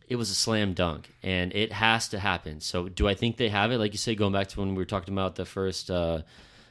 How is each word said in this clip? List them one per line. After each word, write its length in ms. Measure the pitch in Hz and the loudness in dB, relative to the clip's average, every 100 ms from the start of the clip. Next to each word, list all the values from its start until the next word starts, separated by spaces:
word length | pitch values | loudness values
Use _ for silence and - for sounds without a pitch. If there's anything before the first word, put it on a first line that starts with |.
| - | -6
it 80 | 120 | -4
was 140 | 104 | -2
a 40 | |
slam 400 | 95 - 110 101 | 0 2 2 2
dunk, 340 | 90 87 76 - - | 2 0 0 -8 -10
and 320 | 95 92 90 | -2 0 0
it 180 | 101 110 | 0 -2
has 360 | 95 113 113 - | 2 2 2 0
to 100 | 101 | -2
happen. 420 | 98 87 - 78 | 0 -2 -4 -10
So 280 | - 90 90 | -4 -4 -4
do 200 | 92 101 | 2 2
I 60 | |
think 220 | 98 117 113 | 4 0 2
they 120 | 117 | 0
have 240 | 101 107 | 2 2
it? 60 | 123 | 2
Like 140 | 107 | 0
you 60 | 101 | -2
said, 200 | - 107 | -2 2
going 140 | 101 | 2
back 160 | 98 98 | 2 0
to 120 | - | -2
when 100 | 98 | -2
we 60 | 95 | -2
were 80 | |
talking 300 | 90 98 87 | -2 -2 -2
about 220 | 98 95 87 | -2 -2 -2
the 100 | 90 | -6
first, 440 | - 95 92 - | -2 -2 -2 -2
uh, 320 | 90 82 82 - - - - - | 0 2 0 -4 -16 -20 -20 -20